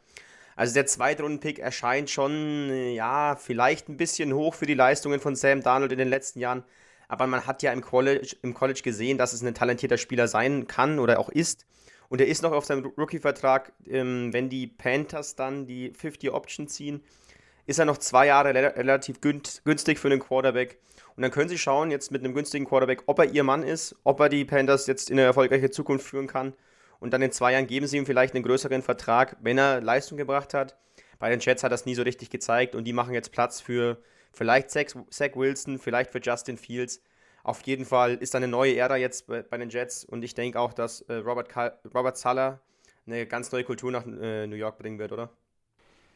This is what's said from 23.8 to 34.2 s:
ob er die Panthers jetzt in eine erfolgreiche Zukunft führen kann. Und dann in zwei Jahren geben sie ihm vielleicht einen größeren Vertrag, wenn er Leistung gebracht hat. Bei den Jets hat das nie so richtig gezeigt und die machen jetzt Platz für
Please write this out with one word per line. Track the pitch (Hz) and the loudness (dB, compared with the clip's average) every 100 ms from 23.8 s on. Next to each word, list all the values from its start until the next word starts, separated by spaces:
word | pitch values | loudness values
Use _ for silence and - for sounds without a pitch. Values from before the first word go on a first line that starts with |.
| - - | -6 -2
ob | 135 139 | 2 4
er | 147 | 4
die | 143 | 4
Panthers | 135 139 135 135 131 | 2 2 4 4 2
jetzt | 135 - | -2 0
in | 135 | 4
eine | 127 | 6
erfolgreiche | 131 127 135 135 | 6 6 4 2
Zukunft | - 139 135 | 0 -2 -2
führen | - 135 135 | -2 -8 -6
kann. | 135 131 - _ _ _ _ | -6 -6 -10 _ _ _ _
Und | 120 | -2
dann | 127 | 0
in | 131 | 0
zwei | - 123 | 2 2
Jahren | 131 123 | 2 0
geben | 131 143 | -2 -2
sie | 143 | -2
ihm | 139 | 0
vielleicht | 127 127 | 2 2
einen | 131 | 2
größeren | 117 135 139 131 | 2 0 2 -2
Vertrag, | 127 123 - 117 131 - | -2 -2 2 4 2 0
wenn | 113 131 | 0 2
er | 139 131 | 4 2
Leistung | 113 127 - 147 | 2 0 -2 -8
gebracht | 139 139 135 | -2 -2 -2
hat. | 143 135 - _ _ _ - | -4 -4 -10 _ _ _ -6
Bei | 110 | -2
den | 120 | 0
Jets | 127 127 | 2 2
hat | 131 | 0
das | 120 127 | -2 -2
nie | |
so | 123 | -2
richtig | 123 123 120 | -2 -4 -8
gezeigt | 127 - 117 127 | -8 0 2 2
und | 117 | -2
die | 117 | -4
machen | 120 120 | -4 -2
jetzt | 120 113 | -4 -4
Platz | - 120 - | -2 -2 -2
für | - 120 120 117 _ _ | -4 -2 0 -2 _ _